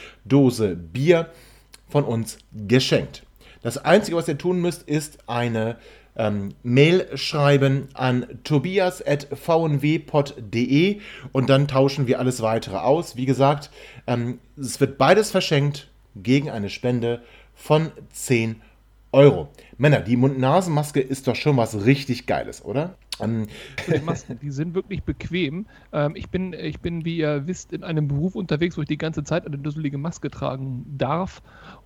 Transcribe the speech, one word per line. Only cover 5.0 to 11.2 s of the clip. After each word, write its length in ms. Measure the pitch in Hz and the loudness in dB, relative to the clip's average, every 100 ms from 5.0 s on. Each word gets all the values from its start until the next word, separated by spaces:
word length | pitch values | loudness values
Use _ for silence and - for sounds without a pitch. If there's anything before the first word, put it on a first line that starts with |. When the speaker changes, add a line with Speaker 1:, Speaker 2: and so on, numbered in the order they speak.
| 147 - - | -4 -12 -6
Speaker 1:
eine, 480 | 120 120 113 110 113 - - _ - | -2 0 0 -2 -6 -14 -20 _ -4
ähm, 380 | 107 104 98 - | -2 -2 -6 -8
Mail 520 | 120 123 151 185 - 135 | 2 6 6 4 0 -6
schreiben 680 | - 151 143 143 135 135 135 | -4 2 4 4 4 0 -4
an 320 | - 127 123 120 123 | -4 0 0 -4 -12
tobias 580 | - 147 151 190 180 180 - | -2 0 0 0 0 -2 -4
at 220 | 147 - | -4 -4
v 340 | 143 - 165 165 | -8 0 2 2
n 140 | 143 | 0
w 200 | 147 160 | 0 0
pod 340 | 151 147 147 | 0 0 0
punkt 200 | - 107 | -6 -6
d 80 | 113 | -2
e 360 | 123 139 185 208 - - | 2 4 4 0 -8 -18